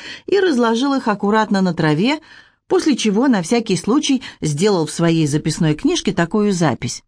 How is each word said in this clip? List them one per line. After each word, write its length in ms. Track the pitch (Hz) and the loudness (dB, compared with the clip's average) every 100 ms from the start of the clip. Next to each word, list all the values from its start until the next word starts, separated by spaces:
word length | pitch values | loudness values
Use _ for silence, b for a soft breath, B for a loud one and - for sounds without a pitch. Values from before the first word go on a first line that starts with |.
| B B - | B B -2
и 140 | 392 | 0
разложил 540 | 370 247 233 226 277 | 2 2 2 0 0
их 140 | 269 - | 0 -2
аккуратно 540 | 202 202 220 214 196 | -2 0 0 2 0
на 120 | 185 | 0
траве, 460 | 160 160 151 226 311 B B B B _ | 0 0 2 2 -2 B B B B _
после 280 | 381 320 269 | 0 0 0
чего 320 | 214 196 277 | 0 2 2
на 140 | 214 | 2
всякий 340 | 160 233 226 185 | 2 0 0 -2
случай 480 | - 277 285 262 B B | 0 0 0 -2 B B
сделал 440 | 156 143 208 190 156 | -4 0 0 2 -2
в 60 | |
своей 360 | - 170 165 151 | 0 0 2 2
записной 480 | 147 156 - 160 151 | 0 -2 -2 0 0
книжке 380 | 285 359 - | 0 0 -2
такую 400 | - 170 214 208 | -2 -2 0 0
запись. 500 | 180 160 113 120 - | 2 0 -2 -6 -10